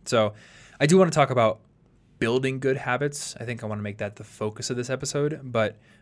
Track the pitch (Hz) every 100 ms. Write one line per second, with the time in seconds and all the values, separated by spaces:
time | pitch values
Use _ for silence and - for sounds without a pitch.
0 | - 117 107 - - - - - 147 185
1 | 180 160 135 123 110 - _ _ _ _
2 | _ - 170 143 135 131 135 131 131 123
3 | 143 147 - - 113 113 107 104 104 104
4 | 104 - - - 107 107 - 123 123 131
5 | 143 147 147 151 131 117 107 - _ _